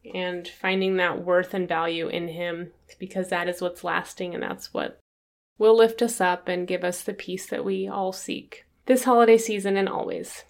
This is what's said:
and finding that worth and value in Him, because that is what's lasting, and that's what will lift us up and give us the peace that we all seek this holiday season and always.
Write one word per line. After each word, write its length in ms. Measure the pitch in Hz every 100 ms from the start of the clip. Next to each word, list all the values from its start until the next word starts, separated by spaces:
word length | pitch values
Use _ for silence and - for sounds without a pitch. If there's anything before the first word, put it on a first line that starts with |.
| -
and 360 | 185 180 180 175
finding 480 | - 190 190 190 185
that 260 | 175 -
worth 320 | 175 180 180
and 140 | 196 175
value 400 | 165 165 165 165
in 180 | 175 170
Him, 460 | 165 175 170 175 _ _ -
because 300 | 190 190 185
that 180 | 175 175
is 140 | 175
what's 240 | 180 175
lasting, 500 | 175 170 175 - 180
and 80 | 170
that's 320 | - 190 -
what 240 | - - - _ _ _ _ _ _
will 180 | 214 226
lift 260 | 226 226
us 180 | 233 -
up 280 | 185 180 -
and 180 | 180 180
give 160 | 180
us 220 | 180 175
the 100 | -
peace 320 | 196 - 185 -
that 180 | -
we 220 | 196 190 196
all 260 | 196 190
seek 540 | 190 - - - - _ _ -
this 180 | 262
holiday 340 | 254 233 233 226
season 380 | 226 208 196 196
and 120 | 196
always. 540 | - - 165 170 -